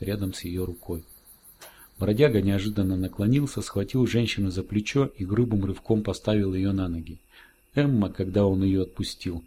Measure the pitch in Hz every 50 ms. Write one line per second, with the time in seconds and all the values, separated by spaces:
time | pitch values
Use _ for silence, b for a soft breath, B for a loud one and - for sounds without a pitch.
0 | 95 95 104 104 98 92 90 - - 90 90 92 92 90 85 - - - 87 80
1 | 82 - - - _ - - _ _ - - B B B B B B B _ -
2 | 98 101 107 117 147 143 110 101 95 101 101 98 98 107 - 101 95 95 95 92
3 | 92 90 - - 101 107 127 143 143 131 - 104 - - - 101 98 - - 131
4 | 127 98 87 117 117 110 - 104 101 95 90 95 - - 101 107 104 - - 139
5 | 135 135 - - 95 90 104 117 123 113 107 98 95 95 92 - - - 113 107
6 | 104 101 92 - - 107 107 107 101 95 92 92 95 101 98 95 92 87 85 82
7 | 80 82 80 - _ b b b b b b b b _ - 143 143 143 131 107
8 | 98 95 - - 95 95 92 101 101 98 95 95 95 98 95 95 92 - - -
9 | 104 - - - - 92 87 82 -